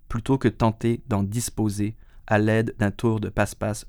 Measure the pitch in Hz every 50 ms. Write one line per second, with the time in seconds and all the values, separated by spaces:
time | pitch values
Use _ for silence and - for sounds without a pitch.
0 | - - - 113 107 - 139 135 - 117 98 - 120 113 104 - - 117 117 -
1 | - - 110 98 101 98 104 120 117 - - - 110 107 98 101 104 107 110 -
2 | - - - - - - 110 104 107 110 110 110 113 117 - - 113 101 95 -
3 | - 117 110 110 101 92 - - 104 - - - 101 110 104 - -